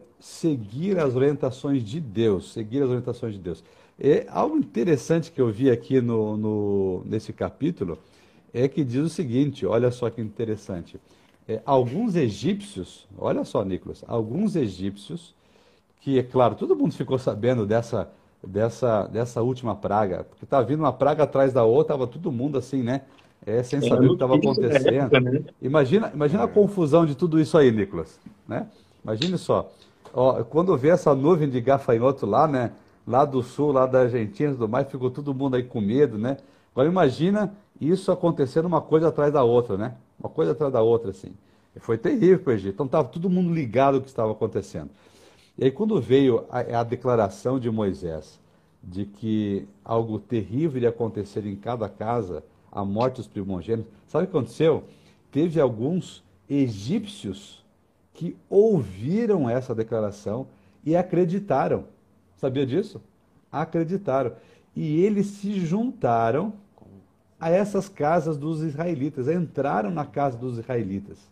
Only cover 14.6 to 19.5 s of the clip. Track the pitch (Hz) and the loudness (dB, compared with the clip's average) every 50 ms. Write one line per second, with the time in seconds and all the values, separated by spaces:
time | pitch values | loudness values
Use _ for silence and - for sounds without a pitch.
14.6 | 131 101 90 87 95 101 101 - - - 160 170 - - _ _ _ _ _ _ | -2 -2 -4 -6 -6 -8 -8 -8 -14 -14 -14 -14 -14 -16 _ _ _ _ _ _
15.6 | _ _ _ _ _ _ _ _ - 139 135 127 127 123 - 127 123 117 - - | _ _ _ _ _ _ _ _ -4 0 0 0 0 2 2 4 4 4 2 0
16.6 | - 320 381 294 277 160 - - 147 - 135 127 - - 107 104 107 123 127 120 | 0 0 0 2 2 -2 -2 -4 -4 -2 -2 -2 0 -2 -2 0 0 0 2 2
17.6 | 104 98 110 117 117 - - 104 85 - - _ _ _ _ _ - - 92 101 | 0 0 0 0 0 -2 -4 -4 -4 -6 -10 _ _ _ _ _ -16 -6 -2 0
18.6 | 110 117 113 - 131 120 110 104 92 - 95 107 120 120 - 120 113 127 | 0 0 -2 -2 0 2 2 2 0 -2 -4 -4 -4 -4 -2 -2 -2 -2